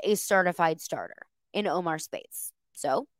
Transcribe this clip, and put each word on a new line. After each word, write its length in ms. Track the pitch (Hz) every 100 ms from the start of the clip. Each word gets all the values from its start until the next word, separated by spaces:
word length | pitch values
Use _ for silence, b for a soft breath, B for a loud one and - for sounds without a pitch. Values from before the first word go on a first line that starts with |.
a 120 | - 208
certified 640 | - 196 180 175 165 160
starter 460 | - 143 90 - - _ _
in 140 | - 208
Omar 320 | 156 175 156
Speights. 520 | - - - - - - _
So, 340 | - 147 135 285 _